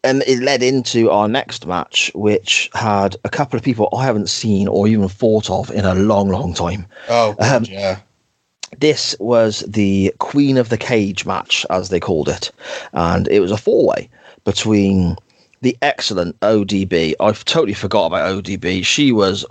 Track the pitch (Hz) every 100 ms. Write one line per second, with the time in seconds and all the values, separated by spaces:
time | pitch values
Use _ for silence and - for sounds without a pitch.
0 | 131 135 131 127 131 131 127 135 117 120
1 | 117 104 107 127 - - 82 90 - -
2 | - - 107 104 - - - - 110 101
3 | 98 - - - 139 120 139 113 107 113
4 | 131 107 98 - 113 98 98 85 104 110
5 | 98 98 117 107 107 92 - - 98 92
6 | 104 101 101 87 82 85 87 101 90 -
7 | - 117 113 104 110 127 107 95 98 95
8 | _ _ _ _ _ _ - - 151 135
9 | - - 107 123 110 107 - 107 98 98
10 | 95 - - 143 143 131 113 117 - 117
11 | 101 95 104 92 - - - 92 92 90
12 | 92 82 71 71 - _ - - - -
13 | 85 - 98 101 90 - - - - -
14 | - _ - - - - 110 104 98 95
15 | 87 87 _ _ _ _ 127 - 143 -
16 | - 98 87 - 104 110 95 101 95 87
17 | 80 78 107 107 - 165 143 110 98 107
18 | 82 90 82 98 95 98 90 92 90 -
19 | 143 110 98 95 -